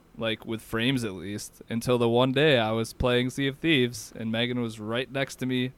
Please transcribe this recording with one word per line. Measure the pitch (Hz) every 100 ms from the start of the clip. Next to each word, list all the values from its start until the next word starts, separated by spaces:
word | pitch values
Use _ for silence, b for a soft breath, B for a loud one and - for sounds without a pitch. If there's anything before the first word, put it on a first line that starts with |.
| _ -
like, | 113 110 -
with | 110
frames | - 113 120 135
at | 110
least, | 92 92 104 - - -
until | 117 127 123
the | 117
one | 117 131
day | 131 156 123
I | 110
was | 113 113
playing | - 127 123 127
Sea | 143 139
of | 131
Thieves | 160 143 120 113 - -
and | 113
Megan | 113 120 123
was | 117 107
right | 107 117 131
next | 135 139 -
to | 127
me | 127 127